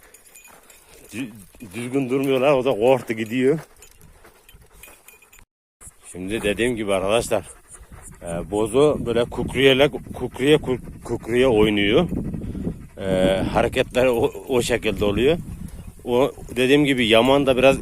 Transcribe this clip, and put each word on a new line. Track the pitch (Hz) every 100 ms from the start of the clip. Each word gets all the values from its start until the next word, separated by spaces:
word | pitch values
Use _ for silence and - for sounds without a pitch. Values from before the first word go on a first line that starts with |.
| - - _ - - - _ - _ - -
Dü-, | 110 127 107 90 - 110
düzgün | 98 120 135 131
durmuyorlar. | 135 135 131 135
O | 135 123
da |
korktu | 104 117 131 -
gidiyor. | 113 110 127 127 156 - - - _ - - - _ _ - - - - - - _ _ - _ _ _ _ - _ -
Şimdi | 87 92 110
dediğim | 101 101 117 117
gibi | 104
arkadaşlar, | 95 95 113 110 107 - - _ - - - - -
e, | 87 85 80
Bozo | 101 110 123 147 131 -
böyle | 117
kukruyele-, | 120 - 107 120 135 131 143 127 -
kukruye, | - 123 - 135 151
kuk-, | 131 123 - -
kukruye | - 117 110 120 131
oynuyor. | 107 110 104 101 127 170 - - - - - - - - -
E, | 98 92 92 95 90
hareketler | - 113 127 - 120 127
o, | 117 135 101 95
o | 123
şekilde | 113 113 110 98 101
oluyor. | 101 127 170 - - - - - -
O | - 120 131 - - 117
dediğim | 127 143 147
gibi | 127 113
Yaman | 110 123 139 135
da | 127
biraz | 131 135